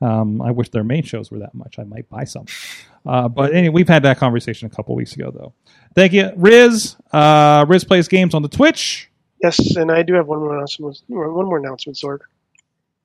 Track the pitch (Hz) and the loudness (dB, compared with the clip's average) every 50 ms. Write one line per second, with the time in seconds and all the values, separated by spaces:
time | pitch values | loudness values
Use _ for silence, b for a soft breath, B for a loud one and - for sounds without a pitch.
0 | 135 120 110 110 110 107 107 117 127 120 120 120 120 - - 117 107 113 131 165 | -4 -2 -2 -2 -2 -4 -4 -4 -4 -4 -4 -4 -4 -4 -6 -6 -4 -4 -4 -4
1 | - - - 113 107 - - 107 101 - - 123 - 120 - - 110 104 104 113 | -6 -6 -10 -12 -12 -14 -16 -16 -16 -16 -18 -20 -20 -18 -18 -18 -18 -16 -16 -18
2 | 117 _ - 113 135 127 - - - B B B B B B B B B B B | -18 _ -14 -14 -14 -14 -14 -16 -18 B B B B B B B B B B B
3 | - 139 131 127 123 120 120 123 139 143 156 175 180 165 156 170 185 - 170 151 | -8 -4 -2 -2 -2 -2 -2 -2 -2 0 0 2 2 2 2 2 4 4 4 4
4 | 135 139 131 - 139 127 117 117 - - 110 - - 110 - - 107 - 120 127 | 4 2 2 2 0 -2 -2 -2 -4 -8 -10 -10 -12 -14 -12 -12 -10 -8 -8 -8
5 | 123 120 - 143 - - - - - - - _ b b b b b b _ 180 | -8 -10 -12 -12 -14 -14 -14 -16 -20 -20 -20 _ b b b b b b _ 2
6 | 190 185 170 202 190 190 - 185 175 202 226 240 247 240 233 220 - - - _ | 2 4 4 2 0 -2 -2 2 4 6 8 8 8 6 4 0 -4 -8 -12 _
7 | _ _ - 151 151 151 151 151 147 147 151 147 147 147 180 185 - - 196 180 | _ _ 0 2 4 6 6 6 6 6 4 4 4 4 2 2 2 2 2 2
8 | 165 - - 185 185 170 - 156 147 143 - - 269 311 320 - - - - - | 2 2 0 0 2 0 0 -2 -4 -4 0 2 2 2 2 0 -6 -8 -10 -10
9 | - _ _ _ _ _ _ - - 175 170 - - - - 175 160 160 160 165 | -14 _ _ _ _ _ _ -4 -2 -2 0 0 -2 -2 -2 -2 -2 0 0 0
10 | 170 165 180 180 165 143 151 151 156 151 147 143 139 143 - - 151 147 139 - | 0 0 0 -2 -2 -2 -4 -6 -6 -6 -6 -8 -8 -10 -12 -12 -12 -14 -14 -16
11 | _ - - 180 160 156 160 175 190 196 175 156 139 135 131 123 - 147 139 - | _ -14 -10 -8 -8 -6 -6 -6 -4 -4 -4 -6 -6 -8 -12 -14 -16 -16 -14 -12
12 | - 143 139 143 - _ _ _ _ _ _ _ _ _ _ _ _ _ _ _ | -12 -12 -12 -12 -14 _ _ _ _ _ _ _ _ _ _ _ _ _ _ _